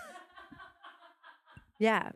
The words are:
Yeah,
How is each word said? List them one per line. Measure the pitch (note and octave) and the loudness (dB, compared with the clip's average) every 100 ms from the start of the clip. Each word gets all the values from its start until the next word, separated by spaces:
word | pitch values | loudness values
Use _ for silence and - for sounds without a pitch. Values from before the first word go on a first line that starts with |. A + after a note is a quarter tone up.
| D#5+ F5+ - - - - - - - - - _ - - _ - - - | -10 -16 -18 -20 -20 -18 -18 -20 -20 -20 -20 _ -20 -20 _ -20 -20 2
Yeah, | A3 G3+ G1+ | 4 4 2